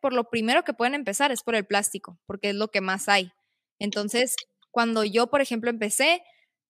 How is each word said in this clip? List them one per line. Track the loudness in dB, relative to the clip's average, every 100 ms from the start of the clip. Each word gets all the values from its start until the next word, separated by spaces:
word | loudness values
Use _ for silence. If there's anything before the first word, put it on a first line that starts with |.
por | -2
lo | 0 0
primero | -2 2 2
que | 0
pueden | -2 -2 -2
empezar | -4 0 0
es | 0
por | -2 -2
el | 0
plástico, | 0 0 -6 -14 -18 -14
porque | -6 -4
es | -2
lo | -2
que | -2
más | -2 -2 2
hay. | 2 2 _ _ _ _ -8
Entonces, | -6 -4 -2 0 -2 -4 -10 _ _
cuando | 0 0 0
yo, | 0 2 2
por | 2
ejemplo, | 0 -2 -2
empecé, | -2 -2 2 2 2 -2 _ _ _